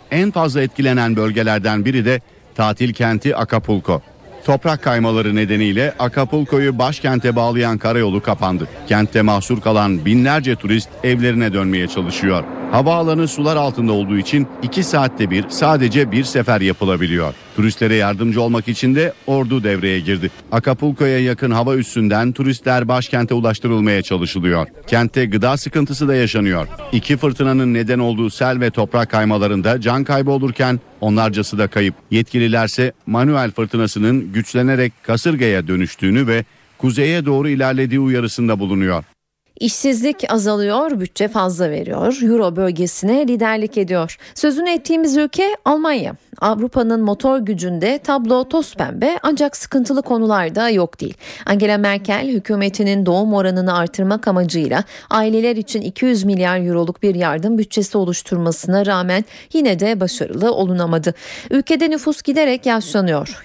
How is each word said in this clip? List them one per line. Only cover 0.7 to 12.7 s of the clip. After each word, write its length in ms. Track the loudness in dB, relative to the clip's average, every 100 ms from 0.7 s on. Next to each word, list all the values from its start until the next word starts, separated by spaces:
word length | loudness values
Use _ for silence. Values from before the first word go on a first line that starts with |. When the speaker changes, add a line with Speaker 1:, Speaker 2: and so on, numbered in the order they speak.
| 0 2 2 2 0
Speaker 1:
bölgelerden 680 | 0 0 0 0 0 0 0
biri 200 | 0 0
de 160 | 0 -4 -20 -12 -2
tatil 380 | 0 0 -2
kenti 420 | 0 0 0 0 -2
Acapulco. 680 | 0 -2 0 -2 0 -4 -4 -20 -20 -8 0
Toprak 360 | 0 2 -2
kaymaları 540 | 0 2 2 2 0 0
nedeniyle 580 | 0 2 2 0 -2 -2
Acapulco'yu 800 | -2 0 0 0 0 2 2 0
başkente 560 | 0 0 0 0 2 2
bağlayan 420 | 0 0 0 0
karayolu 440 | 0 2 2 0
kapandı. 460 | -2 -2 0 -2 -4 -8 -2
Kentte 340 | 0 2 2
mahsur 400 | 4 2 0 -2
kalan 440 | 2 2 2 0 2
binlerce 500 | 4 4 2 0 -2
turist 340 | 0 -2 -2 -4
evlerine 500 | 0 2 2 2 0
dönmeye 340 | 0 0 0 -2
çalışıyor. 560 | -4 -4 -2 0 0 -2 -10 -2